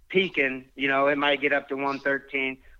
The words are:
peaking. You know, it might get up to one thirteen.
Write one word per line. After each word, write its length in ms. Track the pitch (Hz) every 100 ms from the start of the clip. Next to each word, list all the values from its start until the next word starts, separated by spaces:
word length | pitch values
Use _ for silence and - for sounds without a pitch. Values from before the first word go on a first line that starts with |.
| -
peaking. 560 | 185 185 165 135 131 131 -
You 120 | 139
know, 200 | 135 139
it 100 | 143
might 240 | 143 139
get 120 | 143
up 140 | 143 139
to 60 | 135
one 240 | 139 135
thirteen. 580 | 143 139 - 139 135 131 -